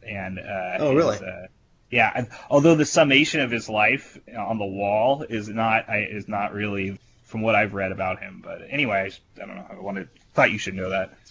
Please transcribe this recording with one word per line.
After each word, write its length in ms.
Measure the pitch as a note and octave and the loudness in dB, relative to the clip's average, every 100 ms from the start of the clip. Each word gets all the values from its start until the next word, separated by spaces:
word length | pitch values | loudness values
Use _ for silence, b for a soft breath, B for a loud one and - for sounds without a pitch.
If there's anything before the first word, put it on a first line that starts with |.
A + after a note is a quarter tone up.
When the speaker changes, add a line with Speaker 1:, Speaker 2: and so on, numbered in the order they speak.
| A2 | -12
Speaker 1:
And, 320 | G2 F#2 F#2 | -10 -8 -10
uh, 380 | - G2 F2+ C#3 | -8 -6 -4 -2
Speaker 2:
Oh, 160 | D3 | 2
really? 200 | C#3+ D3 | 4 2
Speaker 1:
his, 80 | G2+ | 0
uh, 240 | F#2+ F2+ F#2 _ _ _ - | -6 -14 -16 _ _ _ -2
yeah. 200 | A#2+ A2 | 2 4
And 140 | B2+ A#2 B B | 2 -6 B B
although 240 | C#3+ D#3+ | 6 8
the 100 | D#3 | 6
summation 560 | D3 E3+ D3 C3+ D3+ D#3 | 4 4 6 6 4 0
of 100 | B2 | -2
his 180 | A#2 A2 | -2 -2
life 500 | G#2+ G#2+ C3+ - G#2 - A2+ | 2 2 2 -4 -20 -14 -8
on 220 | G2+ A2 | -4 -4
the 80 | G2 | -4
wall 580 | G2 G2+ G#2+ B2 D3 - | -2 0 2 2 0 -4
is 200 | A2+ G#2+ | -6 -6
not, 400 | A2+ A2+ A2 - | -2 0 0 0
I, 180 | G#2 G#2 | -4 -4
is 180 | G#2 F#2+ | -6 -6
not 240 | G#2 G2+ | -4 -4
really 460 | G2+ G#2 G2+ F#2+ G2 _ _ | -4 -4 -2 -4 -6 _ _
from 180 | _ A2 | _ -2
what 120 | A2 | 2
I've 200 | G#2 G#2+ | 4 2
read 180 | G2 F#2+ | -2 -4
about 280 | F#2 F#2 F#2 | -2 -4 -6
him. 200 | G2 F#2 | -10 -16
But 180 | F2+ F2 E2 | -16 -14 -8
anyway, 320 | C#3+ B2+ G2 | -4 0 0
I, 80 | G2 | -2
just, 120 | - _ - | -8 _ -18
I 100 | G2 | -14
don't 100 | F#2+ | -14
know. 100 | F#2 | -16
I 120 | F#2+ | -12
wanted, 280 | G2 G2 - _ _ | -8 -8 -10 _ _
thought 180 | - B2 | 2 2
you 60 | G2+ | 2
should 160 | G2 | -6
know 160 | F#2 F#2 | -6 -4
that. 220 | F#2+ F#2+ - - | -4 -4 -10 2